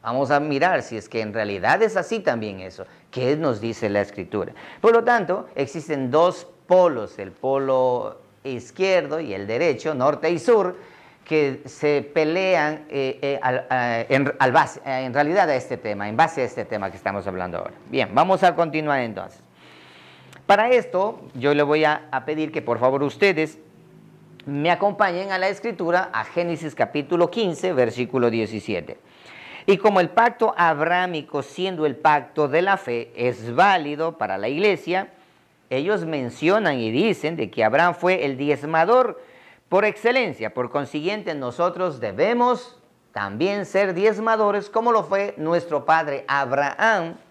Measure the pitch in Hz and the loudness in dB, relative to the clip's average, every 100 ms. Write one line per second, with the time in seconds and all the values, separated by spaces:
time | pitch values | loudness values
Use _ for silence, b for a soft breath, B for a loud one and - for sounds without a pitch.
0 | 110 127 131 139 151 139 175 160 - 113 | -4 -2 2 2 2 0 2 0 -2 -10
1 | - 117 107 110 104 98 101 170 220 196 | -6 -6 -4 -4 -4 0 2 4 2 0
2 | 165 226 180 120 107 95 92 - 95 B | -4 -2 -2 -2 -6 -10 -14 -14 -18 B
3 | B - 127 151 160 110 113 110 110 101 | B -4 -2 0 0 -2 -6 -4 0 0
4 | 98 - 87 104 87 B B B 233 233 | -2 -6 -6 -4 -6 B B B 4 4
5 | 226 180 170 190 - - 135 170 147 143 | 4 0 0 -4 -4 -6 -6 -6 -6 -4
6 | 131 143 175 175 - - _ 180 175 127 | 0 4 4 2 -14 -20 _ 6 6 2
7 | 104 - 98 - 131 135 135 131 127 123 | -8 -10 -14 -6 -2 0 2 2 2 0
8 | 104 - - _ 139 120 - - 190 185 | -4 -10 -20 _ -10 -10 -10 -2 2 2
9 | 147 156 147 98 101 117 170 127 156 143 | 0 -6 -6 -8 -4 0 0 0 -4 0
10 | 135 143 160 170 - 226 180 - B B | 0 2 -2 0 4 4 2 -4 B B
11 | B B - 156 143 131 123 - 147 143 | B B -2 0 0 -2 -14 -4 0 0
12 | 143 165 156 170 190 175 151 151 - 139 | 0 0 0 0 2 2 0 -4 -8 -4
13 | 135 - 139 139 127 131 - 127 120 117 | -4 -4 -4 -2 0 -2 -2 -2 0 -2
14 | 113 131 139 - 135 143 135 - - 131 | 2 2 2 2 4 4 2 -4 -6 -6
15 | 131 127 147 185 175 131 - 127 110 101 | -2 0 2 2 2 0 -2 -6 -6 -6
16 | 104 110 160 - 120 - 107 107 98 90 | -4 2 2 2 -4 -4 -6 -4 -6 -6
17 | 98 98 95 92 90 85 90 - - 131 | -6 -4 -6 -6 -6 -6 -8 -14 -6 -4
18 | 120 117 175 190 185 160 165 156 151 139 | 0 2 2 4 4 2 -2 -2 -2 -2
19 | 120 95 92 - _ B B B B B | -2 -8 -14 -18 _ B B B B B
20 | B B B B - 202 233 254 - 180 | B B B B 2 2 6 2 2 -2
21 | 202 226 - 127 135 147 147 156 151 151 | -2 -4 -16 -2 2 2 4 4 2 0
22 | - 131 127 156 156 156 117 113 127 135 | -4 -6 -4 -4 -4 -4 -4 0 2 2
23 | 143 - 202 156 156 - - _ - - | -2 2 2 2 -2 -6 -20 _ -20 -20
24 | - - - - - 143 156 170 202 202 | -20 -20 -20 -16 -6 -2 0 2 0 2
25 | 202 175 196 190 190 196 233 185 170 175 | 0 0 -4 -2 -2 -2 -6 -4 0 0
26 | 190 113 107 170 175 156 156 - 175 147 | 0 -6 -4 -2 -2 -4 -8 -2 -2 0
27 | 139 170 170 233 202 156 185 143 120 110 | -2 2 2 2 -2 -2 -2 2 0 0
28 | 123 131 120 113 107 110 - 92 - - | -4 0 2 0 -4 -6 -6 -6 -6 -16
29 | B B B B B B - 196 214 190 | B B B B B B 0 4 4 4
30 | 170 - 233 226 220 - 170 151 156 180 | 2 2 2 2 -2 2 2 2 0 0
31 | 180 160 - 147 135 - 185 175 151 143 | 0 -4 -6 -6 -6 -6 -4 0 -2 2
32 | 156 147 143 - 147 147 190 190 131 120 | 2 2 0 -2 2 2 2 0 -2 -6
33 | 117 - 123 113 113 120 196 185 147 147 | -6 -4 -2 -2 -4 2 4 4 -2 -4
34 | 165 160 104 95 107 143 208 185 - 185 | -6 -4 -6 -4 -4 0 0 0 -2 -4
35 | 202 b b b b _ _ 131 165 208 | -4 b b b b _ _ -4 -2 -2
36 | 165 151 123 113 156 208 190 135 113 120 | -2 -4 -6 -2 2 2 2 0 -2 0
37 | 220 - 151 165 110 - 110 131 175 170 | 0 0 -4 -4 -6 0 2 4 4 4
38 | 175 185 143 131 143 139 147 160 175 247 | 2 2 0 -2 0 0 0 2 4 4
39 | 240 - B B B B _ 185 208 202 | 4 -2 B B B B _ 2 2 0
40 | 226 254 220 123 107 - 123 147 139 151 | 0 2 0 -4 -6 -4 -4 -4 -4 -6
41 | 165 214 185 151 123 123 175 175 180 135 | -4 -4 -6 -6 -6 -2 -2 0 -4 -4
42 | 110 98 190 240 247 240 - - _ _ | -6 0 0 2 2 0 -6 -20 _ _
43 | _ - 101 104 180 202 190 190 196 180 | _ -8 -6 -2 -2 -2 -2 0 0 2
44 | 208 202 226 220 208 202 202 226 233 226 | 2 2 0 2 2 0 -2 -2 2 0
45 | 156 196 202 151 156 170 170 151 120 160 | 0 -2 -2 -4 0 0 0 -2 2 2
46 | 151 139 - 139 135 139 143 - 220 208 | 2 -6 -2 -2 0 0 -2 0 2 2
47 | 165 175 _ | -2 -10 _